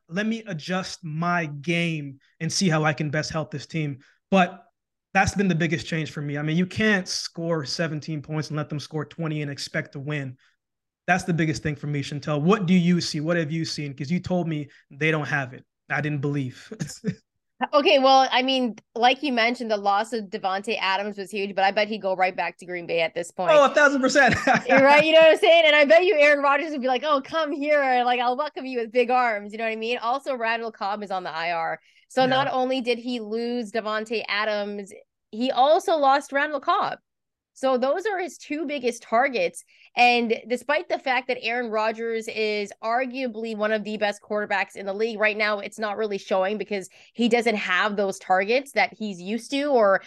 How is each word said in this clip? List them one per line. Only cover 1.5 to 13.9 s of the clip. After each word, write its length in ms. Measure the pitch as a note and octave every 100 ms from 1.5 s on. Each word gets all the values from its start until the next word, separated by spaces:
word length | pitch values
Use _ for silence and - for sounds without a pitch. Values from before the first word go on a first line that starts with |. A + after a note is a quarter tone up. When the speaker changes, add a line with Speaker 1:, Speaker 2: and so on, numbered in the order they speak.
| D3 C#3+ E3+ E3+ D#3+ C#3+ C3+ _ _
Speaker 1:
and 140 | E3
see 160 | - F#3+
how 140 | D#3
I 100 | D3+
can 160 | D3+ D3+
best 220 | D3+ D3
help 180 | D#3+ D3
this 160 | D3 -
team." 320 | E3 D3+ C3+ _ _ _
But 340 | F#3+ F3+ F#3 _ _ _ _ _ F#3+
that's 180 | G3
been 140 | F#3 G3
the 80 | E3
biggest 320 | E3 D#3 -
change 240 | D#3+ D#3
for 100 | -
me. 160 | D3 C#3+
I 60 |
mean, 120 | D3+ D#3+
you 120 | F3+
can't 400 | - A3 G3+ F3+
score 580 | - - - E3 E3 C3
seventeen 560 | - E3 D3+ D3+ D#3
points 280 | C3+ D#3 D3
and 80 | D3+
let 120 | D3
them 100 | D3+
score 260 | - D#3 D3
twenty 360 | - D#3+ D3+
and 80 | D3
expect 440 | C#3 - E3 D3
to 60 | D3
win. 380 | C#3 D3+ C3+ B2+ _ _ _ _ _ _ -
That's 160 | F3+
the 100 | F3+
biggest 300 | E3 D#3+ D3
thing 120 | D#3 C#3+
for 120 | D3
me, 160 | D3
Chantel. 360 | C3+ D3 D#3+ D3+
What 280 | D#3 G#3 E3+
do 80 | F#3
you 260 | E3+ F3
see? 200 | - D3+
What 160 | D3+ F3
have 140 | D#3
you 140 | E3 D#3+
seen? 300 | - D3